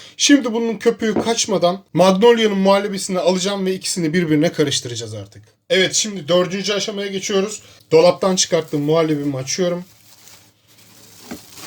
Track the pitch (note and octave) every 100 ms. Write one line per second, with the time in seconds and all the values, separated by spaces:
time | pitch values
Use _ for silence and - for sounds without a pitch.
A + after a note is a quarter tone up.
0 | - - - C#4+ A#3+ A3 A#3 A3 A#3 A3+
1 | A3 G3 A3 A3+ - F3+ F3 F#3+ - D3+
2 | F#3 F#3+ A#3+ A#3 A3 G3 F#3+ G3 G#3 F#3+
3 | - F3+ E3 F#3 F#3+ G3+ F#3+ F#3+ - F#3
4 | D#3+ F3+ E3 D3+ E3+ E3 C#3+ - B2 A2+
5 | A2+ G#2+ G2 G#2 - _ _ F3+ F3 -
6 | G#3+ G3 C#3+ F3+ F3+ G3 F#3+ G3+ G#3 G3+
7 | G3+ G3 - G3 G#3 - - - _ D#3
8 | F3 F3 G3 F#3 - E3 D#3 D3+ D3 D#3+
9 | D#3+ D3 C#3+ C3 C3 - F3 F3 F3+ _
10 | _ - - - _ _ _ _ - -
11 | - - - - - -